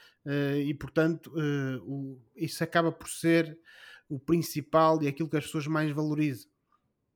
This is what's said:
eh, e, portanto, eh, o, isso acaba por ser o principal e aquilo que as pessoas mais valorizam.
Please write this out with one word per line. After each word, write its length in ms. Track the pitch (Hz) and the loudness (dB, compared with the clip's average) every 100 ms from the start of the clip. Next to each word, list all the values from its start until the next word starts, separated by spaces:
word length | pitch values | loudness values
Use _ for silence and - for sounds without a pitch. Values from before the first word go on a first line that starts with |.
| _ _ | _ _
eh, 360 | 143 143 139 143 | -4 -2 0 0
e, 120 | 143 | -2
portanto, 580 | 143 139 - 160 160 - 156 | -4 -2 2 2 2 -4 -4
eh, 420 | 147 143 135 127 | 0 0 -2 -4
o, 380 | 95 139 135 127 120 - | -6 -8 -8 -12 _ -8
isso 260 | 160 - | -8 -4
acaba 300 | 165 175 165 | 0 2 2
por 160 | 165 - | -2 -8
ser 500 | - 165 165 160 156 _ - - - - | -2 4 4 2 -4 _ -20 -20 -20 -12
o 100 | 139 | -10
principal 840 | - 170 160 151 - 160 160 160 | 0 0 0 -6 0 4 6 4
e 60 | 143 | 0
aquilo 200 | 139 156 | -2 -2
que 80 | 151 | -2
as 80 | |
pessoas 220 | - 160 147 | -4 -6 -2
mais 240 | 156 156 | 0 0
valorizam. 580 | 143 156 151 151 127 - _ _ _ _ _ _ | -2 -2 0 0 -2 -10 _ _ _ _ _ _